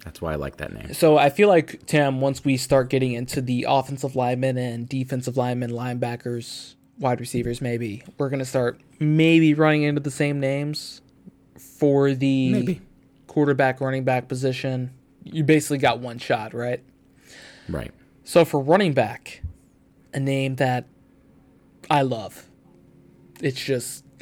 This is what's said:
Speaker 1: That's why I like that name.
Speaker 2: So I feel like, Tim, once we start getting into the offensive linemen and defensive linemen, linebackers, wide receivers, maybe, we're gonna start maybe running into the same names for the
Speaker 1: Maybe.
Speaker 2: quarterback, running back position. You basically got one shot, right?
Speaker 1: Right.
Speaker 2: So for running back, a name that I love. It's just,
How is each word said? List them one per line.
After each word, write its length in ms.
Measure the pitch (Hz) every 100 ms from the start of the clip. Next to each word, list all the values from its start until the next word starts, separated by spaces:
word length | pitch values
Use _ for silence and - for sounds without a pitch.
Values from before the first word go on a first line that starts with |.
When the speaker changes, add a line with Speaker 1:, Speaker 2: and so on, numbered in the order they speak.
Speaker 1:
That's 180 | 90 -
why 120 | 85
I 20 | 76
like 220 | 69 -
that 140 | -
name. 220 | - -
Speaker 2:
So 240 | - 160 151
I 120 | 143
feel 180 | 170 208
like, 360 | 175 - - -
Tim, 340 | 151 139 131
once 240 | 139 131
we 120 | 143 131
start 320 | - 135 127
getting 260 | 135 131
into 260 | 120 117 143
the 260 | 127 123 -
offensive 460 | 139 131 135 139
linemen 420 | 131 123 123 131 127
and 320 | 123 117 120
defensive 480 | 131 127 127 127 123
linemen, 360 | 123 123 120
linebackers, 1040 | 117 123 123 120 120 123 120 120 - - - _ -
wide 180 | 135 120
receivers, 420 | 120 120 120 120
maybe, 440 | 127 117 117 104 - -
we're 120 | 139
gonna 160 | 135
start 360 | 127 131 120 - _ -
maybe 520 | 151 156 160 165 156
running 280 | 151 156 151
into 180 | 147 147
the 120 | 143
same 260 | 131 143 143
names 640 | 135 139 147 151 - - _ _ - - _ -
for 560 | - - 147 139 139
the 380 | 131 135 135 131
Speaker 1:
Maybe. 280 | 208 123 175 - _ _ _ -
Speaker 2:
quarterback, 540 | 156 143 139 131 127
running 240 | 135 135
back 240 | 127 127 127
position. 640 | 127 131 127 135 131 127 - _ _
You 180 | - 160
basically 360 | 143 156 - 143
got 200 | 131 113
one 200 | 123 117
shot, 360 | - 117 110
right? 300 | 117 120 127 _ _ _ _ - - - - -
Speaker 1:
Right. 220 | 78 - - _ _
Speaker 2:
So 220 | - 175
for 160 | 160 147
running 320 | 135 185 190
back, 500 | 135 107 - - - - - _ _ _ _ _
a 60 | 139
name 360 | 135 135 135 131
that 300 | 131 123 - _ _ _ _ _ _ _ _ _ -
I 120 | 147
love. 460 | 135 113 95 - - _ _ _ _ _ _ _ - -
It's 220 | 156 131
just, 420 | - 127 - - - -